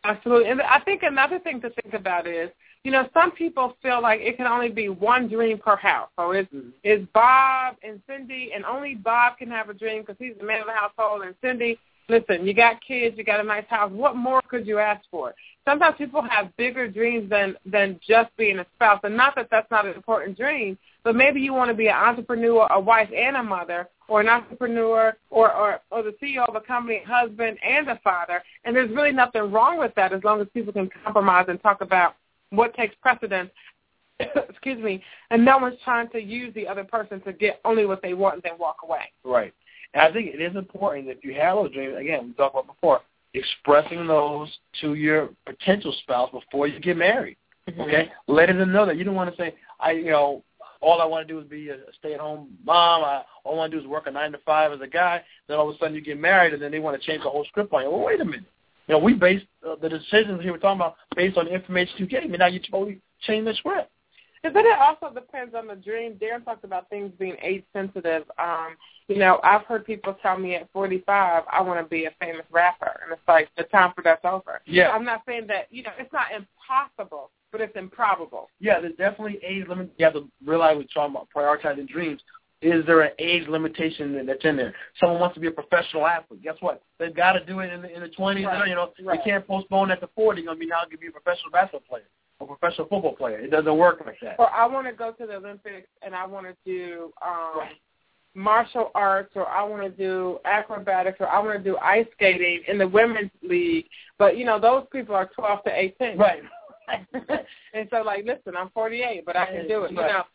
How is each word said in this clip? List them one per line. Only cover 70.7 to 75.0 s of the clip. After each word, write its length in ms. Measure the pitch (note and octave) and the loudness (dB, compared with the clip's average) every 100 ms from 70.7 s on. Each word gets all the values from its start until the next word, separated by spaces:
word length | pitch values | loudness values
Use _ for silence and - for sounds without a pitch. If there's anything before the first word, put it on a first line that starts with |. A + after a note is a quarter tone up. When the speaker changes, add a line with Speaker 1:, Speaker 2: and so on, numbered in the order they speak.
Speaker 1:
forty-five, 720 | G3 G3 F#3 F#3 G3+ F#3 E3 - | -6 -4 -4 0 2 4 2 0
"I 100 | F3+ | 0
wanna 220 | F#3 E3+ | 0 -2
be 220 | E3 E3 D#3+ | -4 -6 -6
a 60 | _ | _
famous 240 | E3+ E3 - | -10 -10 -2
rapper." 520 | E3+ F3 F3 - - | 2 4 2 -8 -8
And 80 | E3 | -12
it's 160 | E3 - | -6 4
like, 220 | E3 D#3 - | 4 4 -6
the 60 | |
time 280 | E3+ G3+ F3+ | 2 4 4
for 80 | F3+ | 2
that's 220 | F3 D#3+ | 2 2
over. 380 | F3+ F#3+ - - - | 0 -4 -8 -16 0
Speaker 2:
Yeah. 260 | F3 F3+ | 4 4
Speaker 1:
I'm 120 | A3 | 2